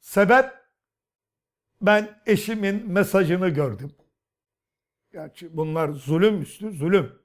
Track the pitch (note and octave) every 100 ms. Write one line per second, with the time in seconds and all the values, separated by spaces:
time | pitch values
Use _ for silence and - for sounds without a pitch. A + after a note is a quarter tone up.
0 | - - G3+ B3+ C4 - _ _ _ _
1 | _ _ _ _ _ _ _ _ G3+ G#3
2 | G#3+ - - G#3 - A3 G3 G3+ A3+ F#3
3 | G3 G3 E3+ F3+ F#3 D3 C#3 G2 C#3+ -
4 | _ _ _ _ _ _ _ _ _ _
5 | _ F#3 D#3 - E3+ D#3+ D#3 D#3+ D#3 C#3+
6 | C3 D#3+ G#3 G#3 C#3+ - G#3+ F3 D3+ G3
7 | B2+ -